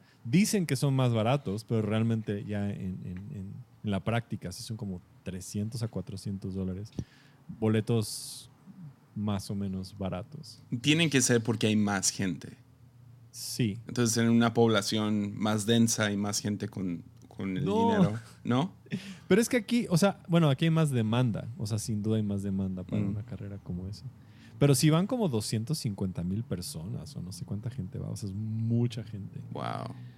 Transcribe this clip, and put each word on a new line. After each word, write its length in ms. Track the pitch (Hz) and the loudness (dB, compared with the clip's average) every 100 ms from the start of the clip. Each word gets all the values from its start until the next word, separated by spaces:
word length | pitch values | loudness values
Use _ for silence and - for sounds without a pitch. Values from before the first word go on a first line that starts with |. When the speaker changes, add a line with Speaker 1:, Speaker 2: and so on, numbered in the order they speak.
| _ _ | _ _
Speaker 1:
dicen 440 | 117 160 214 208 160 | 0 2 4 2 0
que 80 | 131 | 0
son 200 | 143 131 | 2 2
más 160 | 123 | 4
baratos, 520 | 113 110 139 95 107 | 4 2 2 0 -6
pero 180 | - 113 | -2 0
realmente 640 | 104 110 113 113 107 101 101 | 2 2 2 0 -2 -6 -4
ya 240 | 104 101 | -4 -4
en, 300 | 98 92 92 | -4 -6 -6
en, 140 | 87 90 101 | -8 -10 -10
en, 220 | 101 95 110 - - | -10 -10 -12 -16 -8
en 80 | 107 | -2
la 120 | 95 | -2
práctica 480 | 110 117 - 110 90 | 0 -2 -2 -8 -8
sí 100 | - | -10
son 160 | - 110 | -10 -8
como 240 | 101 90 - - | -6 -8 -12 -14
trescientos 580 | 95 90 - 104 110 120 | -10 -10 -8 -4 -4 -4
a 60 | 113 | -4
cuatrocientos 680 | 92 - 98 101 98 98 | -6 -8 -8 -6 -6 -6
dólares. 380 | 95 92 92 107 - - - - _ - - | -4 -4 -4 -8 -10 -12 -16 -20 _ -16 0
Boletos 920 | 110 110 107 117 101 - - - - - - - 151 - _ 107 | 2 2 4 0 0 -6 -12 -14 -18 -20 -20 -18 -18 -18 _ -4
más 340 | 104 98 - | -2 -2 -2
o 60 | 101 | -4
menos 420 | 98 92 92 101 | -4 -4 -8 -6
baratos. 640 | 95 90 - - - - - 123 | -4 -4 -8 -14 -16 -18 -8 -2
Speaker 2:
Tienen 280 | 147 156 160 | 4 4 6
que 100 | 135 | 4
ser 200 | 120 120 | 4 4
porque 240 | 113 110 110 | 4 2 4
hay 100 | 107 | 4
más 360 | 101 98 - | 2 2 0
gente. 380 | - 95 - - - - _ - - - - - | 0 -2 -2 -10 -18 -20 _ -20 -20 -20 -20 -20
Speaker 1:
Sí. 480 | - - - 110 113 - | -12 -10 0 0 0 -6
Speaker 2:
Entonces, 280 | 123 117 113 | 0 2 4
en 120 | 117 | 6
una 240 | 117 117 | 6 6
población 840 | 113 117 104 98 110 107 107 101 104 | 6 4 4 2 0 2 0 -2 -2
más 300 | 107 107 104 | 0 0 4
densa 460 | 117 113 - 107 | 6 6 4 2
y 60 | 101 | 2
más 220 | 104 101 | -2 -2
gente 280 | 104 104 101 | -2 -4 -4
con, 320 | 98 92 82 - - - | -4 -4 -6 -10 -20 -18
con 300 | - 98 92 | -8 -4 -2
el 80 | 165 | 0
Speaker 1:
No. 240 | 214 226 | 4 4
Speaker 2:
dinero, 280 | 196 165 113 - - | 6 4 2 -10 -10
¿no? 280 | - 127 185 - - - 196 185 - | 0 0 0 -6 -10 -10 -10 -12 2
Speaker 1:
Pero 140 | 190 | 4
es 80 | 233 | 4
que 80 | 247 | 0
aquí, 300 | - 240 180 | 2 0 2
o 80 | 170 | 4
sea, 220 | 196 - - | 4 0 2
bueno, 240 | 170 151 | 6 6
aquí 140 | 131 165 | 4 4
hay 60 | |
más 200 | 160 151 | 4 4
demanda. 560 | 123 110 117 127 98 107 120 | 2 2 4 2 0 -6 -6
O 80 | 110 | -4
sea, 140 | 107 | -2
sin 240 | - 104 | -2 -2
duda 140 | 107 110 | 0 0
hay 60 | |
más 200 | 104 101 | 0 -2
demanda 400 | 98 98 95 92 | -2 -2 -2 -4
para 180 | 92 104 | -4 -2
Speaker 2:
Mm. 80 | 101 | -2
Speaker 1:
una 160 | 104 - | -4 -8
carrera 320 | 95 101 98 | -10 -10 -12
como 240 | - 90 95 | -8 -8 -6
esa. 180 | - 127 - - - - - | -10 -14 -16 -20 -20 -16 2
Pero 160 | 143 131 | 4 6
sí 140 | 151 | 6
van 180 | 160 202 | 4 2
como 220 | 254 185 | 0 0
doscientos 480 | 110 - 113 113 151 | 0 0 -2 -2 -2
cincuenta 440 | 113 98 95 90 | -2 -2 -4 -2
mil 200 | 87 104 | -2 -2
personas, 720 | 117 87 85 80 90 120 - - | -4 -6 -6 -8 -8 -8 -10 -10
o 60 | |
no 100 | 90 | -10
sé 140 | - - | -10 -8
cuánta 240 | 101 113 | -6 -6
gente 280 | - 92 95 | -8 -8 -8
va, 120 | 98 | -6
o 60 | 107 | -6
sea, 140 | 101 | -6
es 60 | 98 | -6
mucha 680 | 110 110 113 117 120 113 | -4 -2 0 2 2 -2
gente. 360 | 110 101 104 - - | -10 -10 -10 -12 -10
Speaker 2:
Wow. 420 | 71 58 52 - - - | -6 -4 -4 -6 -10 -16